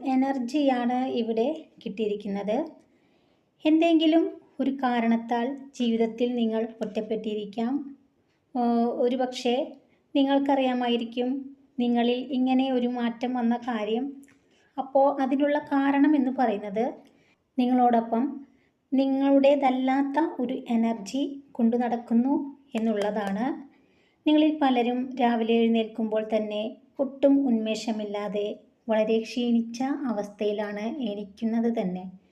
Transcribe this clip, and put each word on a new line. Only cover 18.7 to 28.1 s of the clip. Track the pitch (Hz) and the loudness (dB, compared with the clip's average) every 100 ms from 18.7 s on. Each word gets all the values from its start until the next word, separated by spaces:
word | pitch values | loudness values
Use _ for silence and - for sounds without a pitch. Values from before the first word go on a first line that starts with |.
| _ - | _ -4
നിങ്ങളുടേതല്ലാത്ത | 262 269 269 277 277 269 285 262 262 262 269 277 294 330 - | 0 2 2 4 6 6 4 2 2 0 2 0 0 -2 -2
ഒരു | 240 262 - | -4 -4 -2
എനർജി | 233 226 226 190 269 285 - - | 0 2 -2 -6 -4 -4 -6 -10
കൊണ്ടു | - 226 240 | 0 2 2
നടക്കുന്നു | 240 233 - 233 262 311 - - _ 226 | 0 -4 0 2 2 0 -4 -14 _ -4
എന്നുള്ളതാണ്. | 226 208 208 208 196 196 262 - - _ _ _ _ _ 302 | 0 0 0 -2 -2 -2 -4 -4 -12 _ _ _ _ _ 2
നിങ്ങളിൽ | 302 311 302 | 4 4 2
പലരും | 269 240 240 247 254 - | 2 2 0 -2 -4 0
രാവിലെ | 240 233 226 | 2 2 2
എഴുന്നേൽക്കുമ്പോൾ | 233 226 226 220 - 220 220 214 | 2 4 2 0 -4 -2 -2 -2
തന്നെ | 220 214 208 233 - _ - | -2 -2 -6 -6 -10 _ -6
ഒട്ടും | 269 - 277 277 269 | -6 2 4 4 4
ഉന്മേഷമില്ലാതെ | 226 220 214 247 214 208 | 0 0 -4 -4 -6 -6